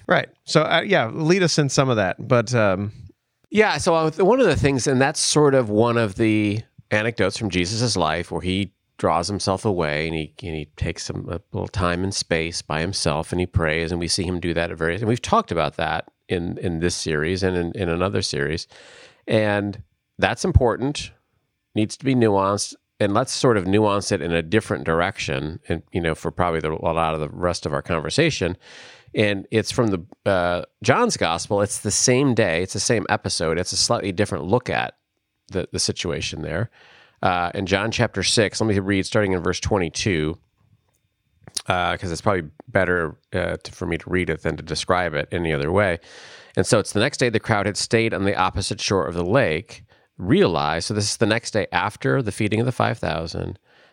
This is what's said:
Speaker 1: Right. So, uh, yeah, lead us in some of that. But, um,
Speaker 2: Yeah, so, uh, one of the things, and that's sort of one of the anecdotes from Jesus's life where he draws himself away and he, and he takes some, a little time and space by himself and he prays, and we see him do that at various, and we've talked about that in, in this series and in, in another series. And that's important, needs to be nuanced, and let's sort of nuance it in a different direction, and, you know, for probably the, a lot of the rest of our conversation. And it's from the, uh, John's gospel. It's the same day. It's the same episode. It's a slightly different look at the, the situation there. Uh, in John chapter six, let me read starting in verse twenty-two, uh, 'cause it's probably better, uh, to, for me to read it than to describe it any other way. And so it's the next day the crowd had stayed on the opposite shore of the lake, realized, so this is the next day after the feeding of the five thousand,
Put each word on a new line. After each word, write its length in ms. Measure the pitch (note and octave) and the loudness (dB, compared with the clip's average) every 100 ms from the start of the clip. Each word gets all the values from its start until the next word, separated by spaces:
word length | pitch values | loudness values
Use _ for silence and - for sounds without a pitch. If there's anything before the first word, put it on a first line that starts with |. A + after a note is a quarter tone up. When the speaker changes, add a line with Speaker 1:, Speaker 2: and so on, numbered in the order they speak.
| - | -2
Speaker 1:
Right. 220 | D3 - _ | 0 -2 _
So, 180 | - D#3+ | -2 2
uh, 200 | D3+ E3+ G#3+ | 2 2 2
yeah, 240 | F3 A2+ | 2 2
lead 300 | B2 D#3 F#3+ | 0 2 4
us 160 | F3 - | 2 2
in 100 | C#3+ | 2
some 200 | - C3 | 2 2
of 80 | A2+ | 2
that. 320 | F#2 - A2+ | 2 -2 0
But, 260 | B2 G#2+ | 2 2
um, 380 | B2 G#2 F#2 G#2 - - _ _ _ _ | 2 2 2 -2 -8 -16 _ _ _ _
Speaker 2:
Yeah, 280 | G#3 G#3+ D3+ | 2 2 2
so, 160 | F3 | 2
uh, 160 | E3 D#3+ D3+ | 2 2 2
one 220 | F#3+ B3+ | 4 4
of 60 | A3 | 4
the 80 | C3 | 4
things, 300 | C#3+ C3+ D3 | 2 2 2
and 140 | B2+ | 2
that's 180 | C3+ - | 2 2
sort 360 | - D3+ D3 | 0 4 6
of 140 | C3+ A2+ | 6 4
one 280 | G#2 A#2 A#2 | 4 4 4
of 160 | A2 | 2
the 460 | F#2+ A2+ G#2+ G#2 G#2+ - _ - | 2 2 4 2 -2 -6 _ -2
anecdotes 440 | G#2+ A2 A#2 F#2+ - | 0 0 0 -2 0
from 140 | G#2+ | -2
Jesus's 460 | F2 F2 A2 A#2+ F#2 | 0 0 0 0 0
life 340 | D#2 E2 E2+ | 0 0 -4
where 100 | E2+ | -6
he 300 | F2+ F#2 G2 _ _ - | -2 -2 -4 _ _ -2
draws 280 | F#2+ E2 F2+ | 0 2 0
himself 360 | G2 - F#2+ | -2 -2 -2
away 420 | A2+ F2+ D#2 D2 D#2+ | 0 0 0 -2 -2
and 80 | D#2+ | -4
he, 180 | D2+ - | -6 -10
and 120 | F2+ D#2 | -10 -8
he 100 | D2 - | -10 -6
takes 280 | - F2 | -6 -6
some, 200 | - F#2 - | -8 -8 -6
a 120 | E2+ - | -8 -8
little 160 | G2 F#2 | -8 -6
time 340 | F#2+ F2+ F2 | -2 0 0
and 80 | G2 | -2
space 480 | - - E2 E2 - | -4 -2 -2 -2 -6
by 180 | - D2+ | -4 -2
himself 520 | E2 - - D2+ E2 | -2 -2 -2 -2 -2
and 80 | F2+ | -2
he 60 | F2+ | -2
prays, 440 | - D#2+ D#2+ E2 | 0 0 0 -2
and 100 | F2 | -2
we 80 | E2+ | -2
see 140 | - | -2
him 140 | F#2 F2+ | -2 -2
do 120 | E2+ | -2
that 160 | E2 E2+ | -2 -2
at 60 | E2 | -2
various, 220 | E2 F2+ | -2 -2
and 80 | A2+ | -2
we've 140 | A#2+ | -2
talked 280 | - A3+ - | 0 0 0
about 240 | E2 D2 - | 0 -2 -2
that 320 | D#2 D#2+ - - - | -2 -4 -6 -14 -6
in, 280 | F2+ F2 F2 | -4 -4 -4
in 220 | G2 E2 | -4 -2
this 140 | F2 | -2
series 480 | - - D2+ D#2 F#2+ | -2 -2 -2 0 0
and 140 | F#2 F2+ | 0 0
in, 160 | E2+ | -2
in 140 | - F2 | -2 -2
another 320 | E2 F#2 G2+ | 0 0 0
series. 440 | - C#2 C#2+ D#2+ - - - - - _ - | -2 -2 -2 -4 -8 -18 -20 -20 -20 _ -2
And 560 | A2 G#2+ G#2 G2+ G2 - _ _ - | 0 2 0 -2 -6 -14 _ _ -2
that's 260 | F#2+ A#2 | 0 0
important, 680 | F#3+ - B2 F#2+ C3 D3 - - _ _ _ _ _ | 2 4 4 2 -2 -4 -10 -16 _ _ _ _ _
needs 220 | G#2+ G#2+ - | -2 -2 -2
to 80 | |
be 100 | C3 | 0
nuanced, 600 | B2+ A2 G2 G2 G#2 - - _ - | 4 4 4 4 0 -4 -10 _ -2
and 140 | G#2 | 0
let's 180 | G#2 C3 | 2 0
sort 240 | - C3+ G#2+ | 0 2 2
of 100 | F2+ | 2
nuance 440 | G2+ G#2+ G2+ - | 4 4 2 0
it 80 | G2 | -2
in 120 | D#2+ | 0
a 100 | E2+ | -2
different 400 | D#2+ G#2+ - F#2 | 0 0 0 -2
direction, 760 | D2 E2 F2+ - - C2+ D2+ D#2+ - | 0 2 0 -2 -4 -4 -4 -8 -6
and, 160 | E2 - | -6 -4
you 80 | - | -4
know, 140 | E2+ D#2 | -2 -2
for 160 | D#2+ | -4
probably 260 | - F2 E2 | -2 0 0
the, 120 | D#2 | -2
a 200 | D#2+ E2+ | -2 -2
lot 220 | E2 D#2+ | 0 0
of 60 | D#2+ | 0
the 80 | D2+ | -4
rest 360 | F#2 F2 E2 | -2 -2 -2
of 80 | E2 | -4
our 80 | C#2+ | -4
conversation. 760 | - E2 - - E3 - F2 F#2 - - - - - | -2 -4 -2 0 0 0 -2 -4 -10 -20 -20 -20 -8
And 320 | - G#2+ G2+ F#2+ | 0 0 0 -2
it's 180 | A2+ G2+ | -2 0
from 160 | - A#2 | 0 2
the, 180 | F#2+ - - G2+ | 0 -4 -6 0
uh, 340 | F#2+ F2 F2 - _ | 2 2 0 -4 _
John's 340 | - D#3+ A#3+ - | 0 2 2 0
gospel. 460 | F2 E2 - G2+ | 0 -2 -2 -2
It's 160 | G2+ - | 0 -2
the 140 | G#2+ | -2
same 420 | - - B2+ C#3+ | 0 2 4 4
day. 280 | A#2 G#2 E2 | 2 2 0
It's 80 | F#2 | -2
the 60 | G2+ | -2
same 260 | - A2+ - | 0 0 0
episode. 480 | - G2+ - E2 E2 | -2 -2 -2 -2 -2
It's 140 | F2+ | -2
a 40 | F#2+ | -2
slightly 340 | - A#2 G2 | 0 0 -2
different 340 | F2 G2+ F2 | -2 -2 -2
look 240 | E2 G#2+ - | 0 0 0
at 280 | C2 A#1+ - _ _ _ _ - | -2 -4 -8 _ _ _ _ -10
the, 160 | F#2 - | -6 -4
the 80 | F#2 | -4
situation 640 | - - F2 D2 - - | -4 -4 -4 -4 -6 -8
there. 260 | D#2 D#2+ A#2 _ - - _ _ | -6 -4 -6 _ -20 -20 _ _
Uh, 280 | G2 F2+ F2 | 0 0 0
in 100 | - F#2 | -2 0
John 240 | G2 A2 | 2 2
chapter 320 | A2 A2+ G2+ | 0 -2 0
six, 380 | F2+ - G2 - | 0 2 2 2
let 60 | A2+ | 0
me 100 | G2+ | 2
read 280 | F#2+ G2 F2+ | 2 0 0
starting 260 | A2 G2+ | 0 2
in 100 | F#2 | 2
verse 160 | F2 F2 | 0 -2
twenty-two, 800 | - G#2 E2+ - A2 E2 D#2 F2 _ _ _ _ _ _ _ _ _ _ - - - | 0 0 0 -2 0 0 0 -4 _ _ _ _ _ _ _ _ _ _ -14 -8 -2
uh, 280 | F2+ F2 F2 | -2 0 -2
'cause 160 | F#2+ | -4
it's 80 | D#2+ | -4
probably 280 | A2 F#2 D#2 - - | -2 -2 -2 -12 -4
better, 480 | G#2 F2+ F2+ D#2 - _ | 0 2 0 -2 -6 _
uh, 240 | F#2 F2 E2 | -4 -2 -4
to, 160 | - | -10
for 140 | - F2 | -10 -6
me 100 | E2 | -6
to 100 | F2+ | -2
read 200 | F2+ E2 | -2 0
it 120 | D#2+ | -2
than 140 | E2+ D#2 | -4 -6
to 60 | |
describe 520 | D#2+ E2 - F2+ F2 | -6 -6 0 0 0
it 120 | D2 C#2+ | -2 -4
any 200 | F2+ E2+ | -2 0
other 200 | D2 D2 | 0 0
way. 260 | F#2 G2+ E2+ - - - - - - | 2 0 -2 -8 -20 -20 -20 -6 -2
And 100 | F#2+ | 2
so 120 | A2+ | 2
it's 140 | - | 2
the 80 | G#2 | 0
next 180 | - - | 0 0
day 100 | B2 | 0
the 120 | G#2+ | 0
crowd 260 | - G#2 G2 | 0 0 0
had 100 | F#2+ | -4
stayed 360 | - A2+ A2+ | 0 0 0
on 100 | F2+ | 0
the 120 | G2 G2 | 0 0
opposite 440 | F#2 G#2+ F#2+ G2 | 0 -2 -6 -4
shore 260 | - G2 C#2+ | -2 0 0
of 80 | |
the 100 | F2 | -2
lake, 600 | F2 B2+ G2+ D#2 - - - _ _ - | 0 2 2 0 -6 -14 -20 _ _ -8
realized, 720 | F#2 E3+ D3+ D#2+ D2 E2 - | 0 4 4 2 0 -2 -2
so 60 | |
this 160 | G#2+ G2+ | -2 -2
is 60 | - | 0
the 100 | G#2+ | 0
next 260 | A2+ - | 0 -2
day 140 | G#2+ F#2 | -2 0
after 500 | F2 G2+ - C3+ C3+ | 0 0 -2 -2 0
the 80 | G#2+ | -2
feeding 280 | - G#2 A2 | -2 0 2
of 60 | C#3 | 0
the 60 | |
five 260 | - A2 A#2 | 0 0 -2
thousand, 600 | F2 D#2+ E2 F2+ F2+ F#2 _ _ _ | -4 -4 -4 -6 -8 -8 _ _ _